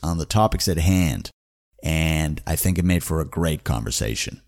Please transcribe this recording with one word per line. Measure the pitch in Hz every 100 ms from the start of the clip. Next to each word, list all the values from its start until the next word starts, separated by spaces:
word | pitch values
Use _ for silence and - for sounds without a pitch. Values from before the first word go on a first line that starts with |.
on | 85 85
the | 76
topics | 107 107 - -
at | 82
hand. | 82 92 82 52 - _ _ _ _ _
And | 80 80 80 78 78 76 -
I |
think | 92 95 90
it |
made | 87 87
for | - 80
a | 69
great | - 85 76
conversation. | - 60 58 - 53 - - -